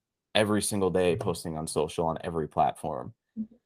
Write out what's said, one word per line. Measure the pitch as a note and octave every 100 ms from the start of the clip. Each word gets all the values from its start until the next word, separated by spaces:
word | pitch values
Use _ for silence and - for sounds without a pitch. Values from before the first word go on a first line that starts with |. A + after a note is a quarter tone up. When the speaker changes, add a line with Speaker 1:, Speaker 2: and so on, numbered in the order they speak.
| _ _ _
Speaker 1:
every | G#2 G#2+ G#2+
single | - G#2 F#2+
day | F2 F2+
posting | E2 G2 E2 F2 D#2+
on | D#2
social | E2 D#2 - E2
on | D#2
every | F2 E2 D2+
platform. | - D2 - E2 C#2 B1+ - _ -
Speaker 2:
Mm-hmm. | A3 -